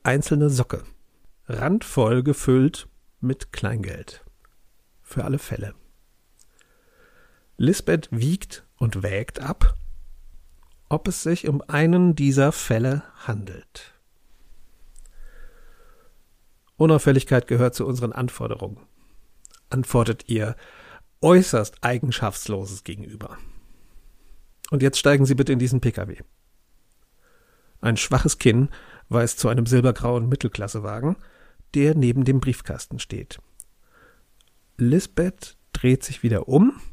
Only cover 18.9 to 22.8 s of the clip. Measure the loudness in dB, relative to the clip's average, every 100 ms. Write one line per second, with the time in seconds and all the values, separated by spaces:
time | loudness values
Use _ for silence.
18.9 | _ _ -20 -20 _ -20 -20 -6 -4 0
19.9 | 2 2 -2 -4 -4 -4 -8 -16 -20 -20
20.9 | -20 _ 0 6 6 6 0 -2 -2 -2
21.9 | 0 -2 -2 -4 -6 -6 -6 -8 -12